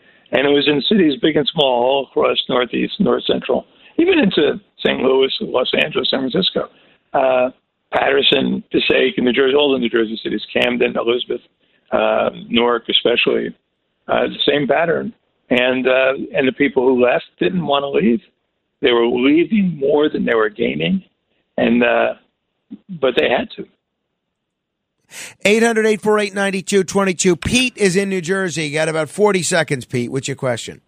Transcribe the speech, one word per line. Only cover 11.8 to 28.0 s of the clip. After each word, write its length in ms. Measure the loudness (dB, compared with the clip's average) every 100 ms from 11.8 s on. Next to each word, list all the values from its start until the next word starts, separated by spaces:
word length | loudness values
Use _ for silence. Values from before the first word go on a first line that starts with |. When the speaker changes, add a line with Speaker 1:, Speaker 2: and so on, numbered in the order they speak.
| -4
Speaker 1:
uh, 380 | 0 0 0 -2 -4 -4
Newark 400 | 0 2 0 -2
especially, 680 | 0 0 0 0 -2 -4 -10 _ _ _ _ -4
uh, 200 | -2 -2
the 120 | -2 -2
same 220 | 0 0
pattern. 440 | 0 0 -2 -4 -12 _ _ -2
And, 360 | 0 2 0 2
uh, 280 | 2 2 -2 -4
and 140 | -2 -2
the 60 | 0
people 260 | 0 2
who 200 | 2 2
left 220 | 2 0 -4 -4
didn't 280 | -2 -2 0
wanna 240 | -2 0
leave. 320 | 0 2 0 _ _ _ _ _ -4
They 140 | 0
were 140 | 2 2
leaving 680 | 2 2 2 2 2 0 0
more 300 | 0 2 0
than 160 | 0
they 100 | 0
were 140 | 0 0
gaining, 560 | -2 -4 -2 -2 -2 -4 _ _ _ _ -2
and, 260 | 0 2
uh, 300 | 2 2 0 -4 _ _ _ _ -20 -20 -14
but 280 | -4 0 4
they 120 | 4
had 200 | 2 -2 -12
to. 100 | -18 _ _ _ _ _ _ _ _ _ _ _ _ _ _ -20 -20 -2
Speaker 2:
Eight 180 | 2 4
hundred 240 | 2 2 0
eight 120 | 0
four 200 | 0 0
eight 140 | 0
ninety-two 520 | -2 -4 -4 0 0 0
twenty-two. 500 | 0 -2 0 0 0
Pete 400 | 0 0 0 0
is 220 | 0
in 100 | 0